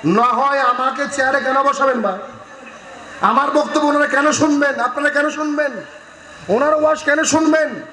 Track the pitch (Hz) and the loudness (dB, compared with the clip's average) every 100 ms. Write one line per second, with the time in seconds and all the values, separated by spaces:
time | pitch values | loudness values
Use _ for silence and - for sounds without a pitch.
0 | 151 202 247 233 277 277 254 247 262 262 | 2 2 2 2 2 2 0 0 -2 -2
1 | 285 - 262 269 262 269 277 277 269 240 | -6 -2 0 0 0 0 0 2 0 2
2 | 202 190 - - - - - - - - | -2 -4 -12 -16 -20 -20 -20 -20 -20 -18
3 | - - 196 240 285 302 302 302 294 294 | -18 -2 0 2 2 0 0 0 0 2
4 | 285 269 294 - 302 285 285 240 247 294 | 2 2 2 2 2 2 0 0 -2 0
5 | 294 285 302 302 302 294 285 220 - - | 0 0 -2 -2 -4 -2 -2 -4 -14 -20
6 | - - - - - 214 285 311 311 311 | -20 -20 -20 -16 -2 2 2 4 2 2
7 | 285 294 311 311 320 311 294 220 - | 0 2 2 2 4 2 0 -4 -12